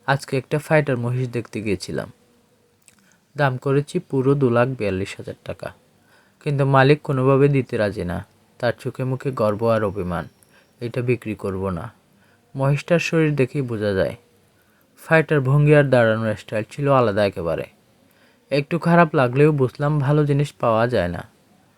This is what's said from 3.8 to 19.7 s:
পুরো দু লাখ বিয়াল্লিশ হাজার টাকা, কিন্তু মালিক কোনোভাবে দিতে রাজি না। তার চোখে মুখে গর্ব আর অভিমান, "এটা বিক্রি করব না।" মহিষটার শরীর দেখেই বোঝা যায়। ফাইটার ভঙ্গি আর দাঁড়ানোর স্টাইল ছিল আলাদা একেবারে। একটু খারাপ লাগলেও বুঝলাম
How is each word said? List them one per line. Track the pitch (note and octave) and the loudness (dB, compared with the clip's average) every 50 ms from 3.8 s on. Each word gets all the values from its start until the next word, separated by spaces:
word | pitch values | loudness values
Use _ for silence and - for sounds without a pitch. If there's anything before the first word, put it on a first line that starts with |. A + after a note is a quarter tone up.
| C#3+ - - F3+ | -2 -2 -6 -8
পুরো | - - - C3+ B2+ C3+ C#3+ | -6 -4 -2 0 2 2 2
দু | D3 C#3 A#2+ | 2 2 2
লাখ | A#2 A#2 A#2+ C3 | 2 2 2 0
বিয়াল্লিশ | C3+ B2 A2+ G2+ F#2+ F#2 G2 - - - | -2 -4 -4 -2 -2 -2 -4 -6 -8 -12
হাজার | G#2+ - - - - | -14 -14 -14 -14 -12
টাকা, | - G2 - - - - _ _ _ _ _ _ _ _ _ _ _ _ _ - | -14 -14 -12 -14 -16 -18 _ _ _ _ _ _ _ _ _ _ _ _ _ -8
কিন্তু | D#3 C#3+ C#3 C#3 | -4 -2 0 2
মালিক | C3+ C#3 C3+ C3 C3+ D3+ D3 - | 4 4 6 6 6 4 2 0
কোনোভাবে | - C#3+ C3 B2+ C3+ C#3 C3 C#3+ C#3+ | -4 -2 0 2 4 4 4 4 4
দিতে | C#3+ C3+ A#2+ - - | 2 2 -2 -2 -2
রাজি | A2 G#2+ G#2 G2 G#2 F#2 | -2 -2 -2 -2 -4 -6
না। | F2 F2 F2+ F2+ - _ _ _ _ _ - | -6 -6 -6 -8 -12 _ _ _ _ _ -6
তার | - A#2+ A2+ - | -4 -4 -4 -4
চোখে | - B2+ - - C3+ | -8 -10 -8 -6 -6
মুখে | B2+ C3 B2+ - C#3+ | -6 -6 -6 -6 -6
গর্ব | B2+ C3 A2+ G#2+ G#2 G2+ A#2 A#2 | -4 -2 0 0 0 0 0 0
আর | A2+ A2 G#2+ | 0 0 0
অভিমান, | G2+ F#2 G#2 F2+ F2+ F2 E2+ D#2+ C2 _ _ _ _ _ _ _ _ _ - | -2 -4 -4 -6 -4 -4 -6 -6 -8 _ _ _ _ _ _ _ _ _ -12
"এটা | A#2+ A#2+ - C3 A#2+ | -10 -8 -6 -4 -2
বিক্রি | B2 B2 A2+ - A2 G#2 | -2 -2 -2 -4 -8 -8
করব | F#2+ - G2+ F#2+ F#2+ F#2+ G2 | -6 -6 -6 -6 -4 -4 -4
না।" | F#2 E2 D#2+ A#2 - _ _ _ _ _ _ _ _ _ _ _ - | -6 -6 -8 -12 -16 _ _ _ _ _ _ _ _ _ _ _ -8
মহিষটার | C3+ C3+ C#3 C#3+ C#3 - - F3 E3 | -4 -2 -2 -2 -2 -2 -2 -4 -4
শরীর | D#3+ - - E3 D#3+ D#3 D3 | -2 -2 -2 0 0 0 0
দেখেই | C#3+ C3+ A#2+ - D3 C3+ | -2 -2 -2 -4 -6 -6
বোঝা | A#2+ A#2+ G#2+ G#2 G#2 G2+ | -6 -6 -4 -4 -2 0
যায়। | F#2+ E2 B1 - - _ _ _ _ _ _ _ _ _ _ _ _ _ _ _ _ - | 0 -2 -2 -4 -10 _ _ _ _ _ _ _ _ _ _ _ _ _ _ _ _ -4
ফাইটার | - D#3+ D#3+ D3+ - D#3+ D3 | 0 2 2 2 2 0 0
ভঙ্গি | C3 B2+ C#3 D3 D3 D3 D3+ | 2 2 2 4 6 6 6
আর | D3 C#3+ | 6 6
দাঁড়ানোর | C3+ B2+ B2 A#2 A2+ A2 A2 A2+ A2 G#2 | 6 4 4 4 4 2 0 -2 -4 -4
স্টাইল | G2+ - - - G#2+ G#2+ - | -6 -8 -8 -6 -6 -6 -8
ছিল | - - C#3+ C#3+ C#3 | -8 -4 0 2 2
আলাদা | C3 B2 A2 G2 G#2 G#2 | 2 2 2 2 2 0
একেবারে। | G2+ F#2 G2 E2 E2 D#2+ D2 C2 - _ _ _ _ _ _ _ _ _ _ _ _ _ _ _ - | 0 0 -4 -4 -4 -4 -4 -6 -10 _ _ _ _ _ _ _ _ _ _ _ _ _ _ _ -6
একটু | C3+ C#3+ C#3+ - F3 E3 | -4 -4 -2 -2 -4 -2
খারাপ | - E3+ E3+ E3+ E3+ D#3 - | 0 4 6 6 6 4 4
লাগলেও | D3+ C3 B2 B2 C3+ D3 D#3 D#3 | 2 0 2 2 4 4 4 4
বুঝলাম | C#3+ C3 A#2+ | 2 0 -2